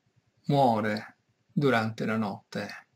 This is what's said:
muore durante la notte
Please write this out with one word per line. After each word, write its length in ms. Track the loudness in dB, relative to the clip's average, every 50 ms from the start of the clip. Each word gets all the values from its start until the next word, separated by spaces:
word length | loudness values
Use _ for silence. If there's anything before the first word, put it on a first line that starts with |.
| _ _ _ _ _ _ _ _ _
muore 720 | 0 2 4 4 4 4 2 0 -2 -2 -4 -6 -10 -18 _ _ _ _ _ _ _ -4
durante 520 | 0 2 2 2 2 0 -2 -4 -4 -4
la 100 | -2 -2
notte 680 | -2 -2 -4 -6 -8 -12 _ -10 -8 -8 -10 -12 -16 -18 _ _